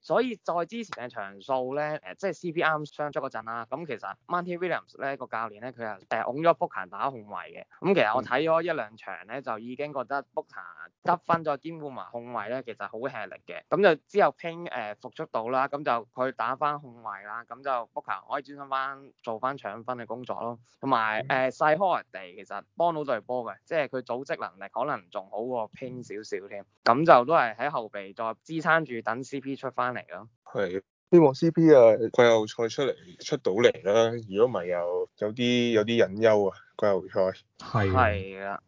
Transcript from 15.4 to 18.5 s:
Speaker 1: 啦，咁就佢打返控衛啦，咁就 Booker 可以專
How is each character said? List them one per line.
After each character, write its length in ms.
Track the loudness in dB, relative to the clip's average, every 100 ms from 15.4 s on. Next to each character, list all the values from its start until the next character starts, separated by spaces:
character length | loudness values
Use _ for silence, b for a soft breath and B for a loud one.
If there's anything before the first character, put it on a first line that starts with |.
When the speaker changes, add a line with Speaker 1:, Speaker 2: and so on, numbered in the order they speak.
| -2
Speaker 1:
啦， 180 | -2 -2
咁 160 | -4
就 240 | -2 -2 -2 -4
佢 160 | -4
打 240 | -2 -4 -2
返 240 | -2 -4
控 220 | -10 -16
衛 200 | -12 -12 -12
啦， 160 | -12 -12
咁 140 | -10
就 60 | -4 -4 -4
Booker 380 | -12 -8 -8 -6
可 60 | -8
以 20 |
專 140 | -8